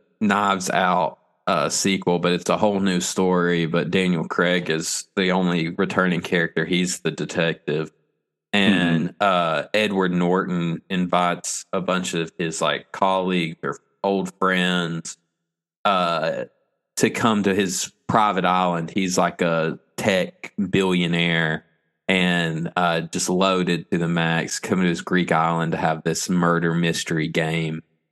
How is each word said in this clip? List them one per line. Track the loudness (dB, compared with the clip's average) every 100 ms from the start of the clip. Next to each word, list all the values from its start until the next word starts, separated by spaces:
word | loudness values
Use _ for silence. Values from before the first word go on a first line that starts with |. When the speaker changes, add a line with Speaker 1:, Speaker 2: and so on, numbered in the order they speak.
| _ _
Speaker 1:
Knives | 2 2 2 0 0
Out, | 0 2 2 0 -4 _ _ -2
uh, | 0 0
sequel, | 0 0 0 0 2
but | 2
it's | 0 0
a | 2
whole | 2 2
new | 0 0
story. | -2 0 2 2 2 0 0
But | 0 0
Daniel | 0 2 0 -2
Craig | 0 2 0 0
is | -4 -4 -8 -6 -2
the | 0
only | 2 2 0 -2
returning | -2 -2 2 0 0
character. | 0 -2 0 -2
He's | 0 0 0 -2
the | -4
detective. | -4 -4 -2 -2 -2 -4 -4 -6 _ _ _ _ _ _
And, | 2 4 4 2 0 -2
Speaker 2:
Mm-hmm. | 0
Speaker 1:
uh, | 2 2 0 -2 0
Edward | 0 0 0 0
Norton | 2 2 2 0 -2 -2 -4 _
invites | -2 0 0 0 -2 -6 -10 -6
a | -4
bunch | -2 -2 -2
of | -4 -6 -6
his, | -6 -2
like, | 0 -2 -6
colleagues | -2 0 2 0 0 -2 -6
or | -8 -8 _ _
old | -2 0 -4 _
friends, | 0 2 2 0 -2 -6 -10 -18 _ _ _ _ _ _
uh, | 0 2 2 0 -2 -4 -8 _ _ _ _ 0
to | 0
come | 2 2 2
to | 2
his | 2 0 -2 -8 _ 0
private | 2 2 2
island. | 2 2 2 -2 -4
He's | -2 0 0
like | 0 0
a | 0 2 0 -4 _ -4
tech | 0 0 -2 _ -12 -6 -2
billionaire | 0 2 2 2 0 0 0 0 -4 _ _ _ _ -2
and, | 2 2 2 0 -4 -4 0
uh, | 0 0
just | -2 -6 -2
loaded | 2 2 2 0 -2 -2
to | -2
the | 0
max, | 0 0 0 -2 -8
coming | -2 0
to | 0
this | -2
Greek | -2 -2 2
island | 2 2 0 -2
to | -2
have | -2 -2
this | -4 -4 -2
murder | 2 2 2 0
mystery | 0 0 -2 -4 -4 -2
game | -2 -2 -2 -4 -6 _ _ _